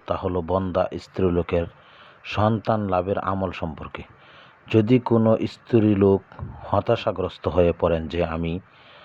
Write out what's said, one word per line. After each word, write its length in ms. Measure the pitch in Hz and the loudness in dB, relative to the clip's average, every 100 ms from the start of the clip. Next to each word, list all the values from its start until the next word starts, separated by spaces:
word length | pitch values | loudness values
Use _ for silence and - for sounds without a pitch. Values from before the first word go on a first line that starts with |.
| - | -4
তা 80 | 85 | -4
হলো 260 | 95 90 | -4 -4
বন্দা 460 | 82 95 92 90 - - | -2 -2 0 -2 -2 -6
স্ত্রীলোকের 680 | - - 92 87 82 87 85 - - - - - | -8 -2 0 2 0 -2 -4 -10 -20 -20 -20 -20
সন্তান 680 | - - 107 110 107 110 101 | -8 0 0 0 -2 -2 0
লাভের 300 | 90 92 92 | -2 0 -2
আমল 320 | 92 98 92 | -2 -4 -4
সম্পর্কে। 520 | - 82 - 90 - - _ - - - _ - | -6 -8 -8 -12 -14 -18 _ -20 -20 -20 _ 0
যদি 320 | 110 107 127 | 2 4 2
কোনো 380 | - 113 113 110 110 | 4 2 4 2 -2
স্ত্রীলোক 760 | - - 117 107 98 98 98 - - - - | -8 0 4 4 4 4 4 0 -16 -16 -14
হতাশাগ্রস্ত 840 | - 98 107 117 113 90 90 - 92 | -4 -2 0 -2 -2 -4 -6 -6 -2
হয়ে 260 | 90 87 - | 2 2 2
পড়েন 280 | 87 82 80 | 0 0 -2
যে, 180 | 85 82 | -4 -2
"আমি 340 | 82 82 90 - _ - - | -2 -4 -4 -8 _ -20 -20